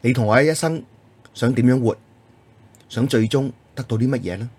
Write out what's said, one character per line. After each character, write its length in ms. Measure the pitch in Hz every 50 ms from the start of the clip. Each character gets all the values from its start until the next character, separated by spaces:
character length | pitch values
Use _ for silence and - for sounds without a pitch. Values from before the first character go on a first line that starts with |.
你 120 | - 120 127
同 140 | 123 117
我 140 | 104 107 127
一 120 | 143 156 156
生 300 | - - 160 160 - - _ - _ _ - _ _ _ - _
想 180 | - - 120 131
點 120 | 120 117
樣 140 | 123 127 131
活？ 160 | 120 110 - - _ _ _ _ _ _ _ _ _ _ _ _ - - _ _ _
想 200 | _ - - 123
最 200 | 139 - 117 110
終 240 | 110 - 139 135 139 123 _ _ _ _
得 80 | - 120
到 140 | - 113
啲 100 | 110 120
乜 120 | 131 139 120
嘢 180 | 92 90 87
呢？ 120 | 98 113 120 113